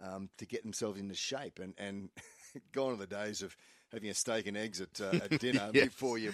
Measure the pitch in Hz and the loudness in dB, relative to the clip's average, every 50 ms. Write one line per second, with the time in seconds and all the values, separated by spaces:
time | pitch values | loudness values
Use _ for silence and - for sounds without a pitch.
0 | 95 95 95 98 98 95 - - 110 - 117 - - 110 98 - 117 107 95 98 | -8 -8 -6 -6 -6 -8 -10 -12 -8 -4 -4 -4 -4 -4 -4 -2 -2 -2 -2 -4
1 | 98 98 92 - - - 135 135 139 - - - 92 92 95 - 101 101 101 101 | -6 -6 -4 -4 -2 -2 -2 -4 -4 -8 -8 -8 -10 -8 -6 -6 -6 -4 -4 -6
2 | 95 - - - - - - - - - - 143 - - - 139 135 131 123 101 | -8 -10 -14 -16 -18 -18 -20 -20 -20 -16 -16 -16 -16 -4 0 0 2 2 0 -2
3 | 98 92 101 101 104 107 104 - 101 90 - - - - - - _ _ - 113 | -4 -6 -4 -4 -2 -2 -2 -4 -6 -6 -8 -14 -20 -20 -20 -20 _ _ -10 -6
4 | 104 104 98 - - 123 113 113 98 101 101 104 110 113 92 87 95 - - - | -4 -2 0 0 2 2 2 2 0 0 -2 -2 -2 -2 -4 -6 -6 -6 -4 -4
5 | 104 95 175 170 101 - 156 143 120 127 131 131 101 107 113 139 135 127 - - | 0 2 2 2 4 4 2 4 4 4 4 4 4 6 8 8 8 8 4 0
6 | 135 127 117 113 110 104 | 0 0 2 2 0 0